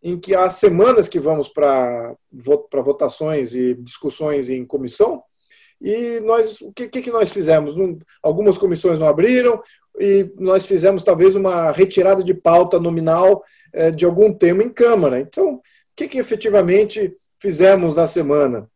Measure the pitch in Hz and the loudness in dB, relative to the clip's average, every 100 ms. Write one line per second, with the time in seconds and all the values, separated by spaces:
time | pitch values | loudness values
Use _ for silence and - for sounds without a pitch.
0 | 170 175 185 190 185 - 202 170 233 233 | -8 -10 -2 0 2 2 2 4 4 4
1 | 160 170 143 156 139 - 147 135 123 120 | 0 -4 -2 -2 -4 0 0 2 -2 -6
2 | 117 - _ 131 120 147 - 139 131 139 | -10 -16 _ -14 -2 -2 -2 -4 -2 -2
3 | 143 - 156 156 120 123 127 123 120 - | -4 -4 -6 -4 -4 -4 -4 -4 -10 -12
4 | 143 - 151 143 127 131 123 139 123 - | -10 -8 -6 -4 -6 -10 -8 -8 -8 -2
5 | 220 320 _ _ _ _ _ _ 190 220 | -2 -2 _ _ _ _ _ _ -6 -6
6 | 240 233 220 226 220 - 208 202 240 254 | -6 -6 -2 0 -2 -6 -18 -16 -10 -10
7 | 247 226 208 202 160 160 147 160 185 160 | -6 -2 -2 -2 2 2 0 -4 -6 -6
8 | _ _ 160 165 208 185 196 165 185 160 | _ _ -4 2 0 2 -2 0 -2 0
9 | 156 147 214 254 247 220 - _ _ - | 0 2 2 2 0 -2 -8 _ _ -4
10 | 202 196 180 - 185 190 190 190 185 196 | 2 2 0 -4 0 0 0 2 2 2
11 | 202 165 190 196 190 175 160 151 190 - | 0 4 4 4 -2 0 -2 2 0 2
12 | 185 196 180 180 170 170 175 175 170 165 | 2 2 0 -2 2 4 4 0 0 -2
13 | 160 165 190 196 - _ _ - 165 160 | -2 2 4 2 -2 _ _ -2 -2 0
14 | 175 170 214 - 175 185 240 - 240 220 | 0 2 2 4 2 2 -2 2 2 4
15 | 147 127 143 - 370 254 _ _ _ - | 2 -2 -6 -2 -2 -2 _ _ _ -12
16 | - 262 247 214 220 202 175 190 208 220 | -8 -6 -6 -6 0 2 4 2 0 -4
17 | 190 - _ _ 196 156 185 190 170 151 | -8 -8 _ _ -6 4 4 4 2 0
18 | 165 175 143 147 139 117 107 | 0 -2 0 0 0 -2 -12